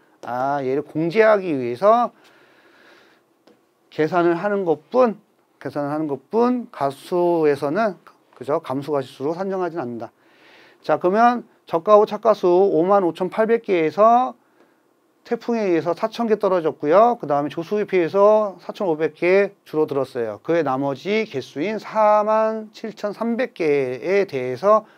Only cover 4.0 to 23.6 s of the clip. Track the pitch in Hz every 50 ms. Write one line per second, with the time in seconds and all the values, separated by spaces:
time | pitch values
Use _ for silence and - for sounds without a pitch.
4 | 156 156 185 175 170 175 170 170 190 208 202 196 185 165 151 147 - _ - 254
5 | 254 226 190 - _ _ _ _ _ _ _ _ - 139 143 147 143 143 151 156
6 | 160 143 135 131 - _ 202 233 240 247 254 240 214 - - - 139 139 139 -
7 | - - 180 175 175 175 170 160 156 147 143 139 151 139 156 208 233 208 - -
8 | _ - _ _ _ _ _ - 120 139 151 165 - - 131 139 139 156 147 139
9 | 127 120 - - 131 151 165 175 196 196 190 190 180 170 160 170 127 120 120 110
10 | 117 - _ _ _ _ _ _ _ - - - - _ _ _ _ - - -
11 | - 180 196 220 233 240 247 233 - _ _ _ _ - 170 165 165 214 214 208
12 | 214 214 214 208 - 220 202 - 202 175 175 185 196 190 160 156 175 190 202 202
13 | 180 165 160 - 185 175 - 220 226 214 233 226 - - 190 165 160 151 151 196
14 | 214 226 233 247 254 254 - _ _ _ _ _ _ _ _ _ _ _ _ _
15 | _ _ _ _ _ - 240 233 - 240 233 226 208 185 170 160 147 170 165 -
16 | 220 220 - 233 240 214 214 202 208 185 185 175 156 151 127 - 151 147 170 202
17 | 233 247 233 - 165 143 143 143 147 143 - 170 160 - 208 208 196 - 190 185
18 | 165 151 190 196 202 214 214 214 214 196 170 170 - - - - 160 170 156 151
19 | 160 151 - - 170 175 190 196 202 190 - _ _ - 151 156 156 147 135 139
20 | 127 - - 123 113 107 101 98 - - 165 170 147 139 131 131 143 139 135 -
21 | - 190 214 220 214 220 - 131 123 - - 139 165 208 220 202 - - 185 220
22 | 214 208 214 214 208 214 220 220 220 220 220 220 214 208 - - - 214 - -
23 | 214 208 185 - 226 233 233 226 254 240 - -